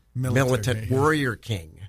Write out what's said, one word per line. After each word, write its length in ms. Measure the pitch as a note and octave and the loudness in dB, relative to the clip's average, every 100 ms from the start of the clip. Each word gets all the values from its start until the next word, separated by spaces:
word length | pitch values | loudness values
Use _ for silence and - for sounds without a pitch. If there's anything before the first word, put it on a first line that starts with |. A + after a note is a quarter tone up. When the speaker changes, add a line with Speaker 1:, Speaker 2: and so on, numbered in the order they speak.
| _ B2 | _ -6
Speaker 1:
Military, 300 | B2+ B2+ C3 | -2 2 2
Speaker 2:
militant 440 | B2+ G#2 A2 A2 | 2 0 -2 0
Speaker 1:
yeah. 80 | C3 | 2
Speaker 2:
warrior 380 | D3+ D#3 C3 G#2 | 4 2 0 -4
king. 440 | - G2 D#2+ D#2+ | -6 -6 -8 -18